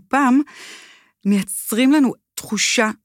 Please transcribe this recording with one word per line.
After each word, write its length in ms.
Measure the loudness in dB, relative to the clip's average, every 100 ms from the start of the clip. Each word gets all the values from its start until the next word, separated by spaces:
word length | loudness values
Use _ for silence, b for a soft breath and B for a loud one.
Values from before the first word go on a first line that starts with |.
| -2
פעם, 340 | 0 2 2 0 B B B B B B B -2
מייצרים 680 | 0 -2 -10 -6 0 2
לנו 220 | 4 2 -2 _ -16
תחושה 540 | -8 -4 -2 0 -2 -2